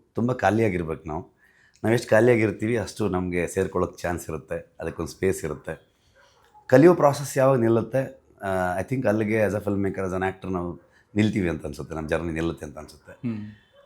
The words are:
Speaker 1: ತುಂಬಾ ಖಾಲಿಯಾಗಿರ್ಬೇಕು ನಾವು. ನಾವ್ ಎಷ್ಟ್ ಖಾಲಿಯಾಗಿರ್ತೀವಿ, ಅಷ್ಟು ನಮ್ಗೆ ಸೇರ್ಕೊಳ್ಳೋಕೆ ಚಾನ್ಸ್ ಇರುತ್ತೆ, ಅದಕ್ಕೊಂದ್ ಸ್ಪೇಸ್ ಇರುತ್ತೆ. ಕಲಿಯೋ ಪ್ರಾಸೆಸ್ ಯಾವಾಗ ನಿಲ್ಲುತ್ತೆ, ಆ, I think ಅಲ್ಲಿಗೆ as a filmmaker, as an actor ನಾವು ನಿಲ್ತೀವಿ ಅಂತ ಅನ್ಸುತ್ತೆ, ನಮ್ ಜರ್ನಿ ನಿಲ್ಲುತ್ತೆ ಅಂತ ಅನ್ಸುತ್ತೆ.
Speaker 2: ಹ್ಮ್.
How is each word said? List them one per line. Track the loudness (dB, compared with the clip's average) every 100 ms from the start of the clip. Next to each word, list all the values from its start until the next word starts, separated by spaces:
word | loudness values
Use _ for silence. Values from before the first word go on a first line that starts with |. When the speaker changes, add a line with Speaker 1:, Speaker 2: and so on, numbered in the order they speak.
| _
Speaker 1:
ತುಂಬಾ | -4 -4
ಖಾಲಿಯಾಗಿರ್ಬೇಕು | 0 2 4 2 0 -4 -8 -8
ನಾವು. | -10 -10 _ _ _ _ _
ನಾವ್ | 0
ಎಷ್ಟ್ | 0 4
ಖಾಲಿಯಾಗಿರ್ತೀವಿ, | 6 6 6 2 0 -2 -2
ಅಷ್ಟು | -4 -4 -2
ನಮ್ಗೆ | -2 -2 -2 -2
ಸೇರ್ಕೊಳ್ಳೋಕೆ | -2 -2 0 -2 -4
ಚಾನ್ಸ್ | -6 -6 -6
ಇರುತ್ತೆ, | -10 -8 -10 -12 -12
ಅದಕ್ಕೊಂದ್ | -10 -8 -10
ಸ್ಪೇಸ್ | -2 -2 0
ಇರುತ್ತೆ. | -4 -8 -10 -12 _ _ _ _ _ _ _ -20 4
ಕಲಿಯೋ | 8 8
ಪ್ರಾಸೆಸ್ | 8 4 2 -2 2
ಯಾವಾಗ | 4 4
ನಿಲ್ಲುತ್ತೆ, | 4 2 2 -2 -4 -8 _ -10
ಆ, | -4 -2 -2 -2
I |
think | -4 -2 0
ಅಲ್ಲಿಗೆ | 0 2 2
as | 0
a | 0
filmmaker, | -2 -2 -2 -2
as | -4 -2
an | -4
actor | -4 -6
ನಾವು | -6 -6 -10 _ _ _ 0
ನಿಲ್ತೀವಿ | 2 2 -2
ಅಂತ | -2 -6
ಅನ್ಸುತ್ತೆ, | -10 -10
ನಮ್ | -8 -2
ಜರ್ನಿ | -2 -2
ನಿಲ್ಲುತ್ತೆ | -4 -4 -4 -10
ಅಂತ | -14
ಅನ್ಸುತ್ತೆ. | -18 -20 -20
Speaker 2:
ಹ್ಮ್. | -10 -8 -8 -10 -16 _ _